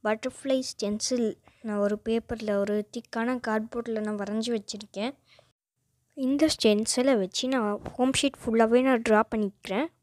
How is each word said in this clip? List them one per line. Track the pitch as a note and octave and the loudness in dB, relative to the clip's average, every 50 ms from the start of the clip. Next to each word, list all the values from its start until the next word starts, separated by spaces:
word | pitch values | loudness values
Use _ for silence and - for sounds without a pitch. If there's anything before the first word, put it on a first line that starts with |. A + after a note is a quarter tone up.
| - | 0
butterfly | G#3+ A3 A3 - B3+ B3+ - - C4+ C4+ C4 B3+ - | -2 -2 -2 -4 -8 -8 -6 -2 0 0 0 0 -4
stencil | - _ A3 G3+ G#3 A3 - - B3+ B3 A#3 A3 - _ _ - _ _ | -6 _ -4 -4 -2 -2 -2 -2 0 0 0 0 -2 _ _ -20 _ _
நான் | - A3+ G#3 G#3 | -8 -6 -2 0
ஒரு | G3+ G3+ G#3 G#3 _ | 0 0 0 -2 _
பேப்பர்ல, | A3+ A3+ A#3 A3+ - A#3+ A3 A3+ G#3+ G#3 | -2 -2 -2 -2 -4 -10 -6 -2 0 0
ஒரு | G3+ G3+ G3+ G#3 G#3+ G#3 _ | 0 2 0 0 -2 -2 _
திக்கான | - A#3+ - _ - A#3 A3+ A#3+ B3+ B3 | -10 -12 -12 _ -6 -4 -2 -2 -2 -2
கார்ட்போர்டில் | - A#3 G#3+ A3 A3 A#3 - A#3+ A#3 A#3 A3+ G#3+ | -2 -2 -2 -2 -2 -4 -6 -8 -6 -4 -4 -4
நான் | G#3+ G#3+ G#3+ | -2 -4 -4
வரைஞ்சி | G3+ G3+ G3+ G#3 A3 A3 A#3+ A#3+ | -4 -4 -4 -2 -4 -2 -2 -2
வச்சிருக்கேன். | A3 G3+ - - G3+ A3 - - F#3+ G#3 B3 C#4 _ _ _ _ - _ _ _ _ _ _ _ _ _ _ _ _ _ _ _ | -4 -4 -6 -12 -14 -14 -12 -8 -6 -6 -6 -6 _ _ _ _ -20 _ _ _ _ _ _ _ _ _ _ _ _ _ _ _
இந்த | - C4+ B3+ C#4 C#4+ D#4 D#4 - | -4 0 0 4 4 4 2 2
ஸ்டென்சிலை | - - A3 G#3+ G#3 A3+ - - - B3 C4+ C4+ G#3+ | 4 4 4 4 4 2 -2 0 0 2 2 2 2
வச்சு | F#3+ F#3 - - - B3+ | 0 -2 -4 -4 -2 0
நான் | C4+ B3+ A3 G#3 G#3 G#3 | 0 0 0 0 -2 -4
ஃபோம் | - - - - B3 C4 C4 - | -6 -12 -2 0 0 2 2 2
ஷீட் | - C#4 - - | 0 0 -2 -2
ஃபுல்லாவே | - - A3 A3+ A3+ A3 A#3 B3 | -4 0 4 4 4 6 6 4
நான் | B3+ C4+ C4 A#3 A#3 A3+ | 4 4 2 2 4 4
டிரா | G#3+ G#3 A3 _ | 4 4 4 _
பண்ணிக்கிறேன். | - A3 G#3 G3 - _ _ - F#3+ G#3+ D4 E4+ _ _ | 0 -2 -2 -2 -4 _ _ -6 -2 -2 -2 -4 _ _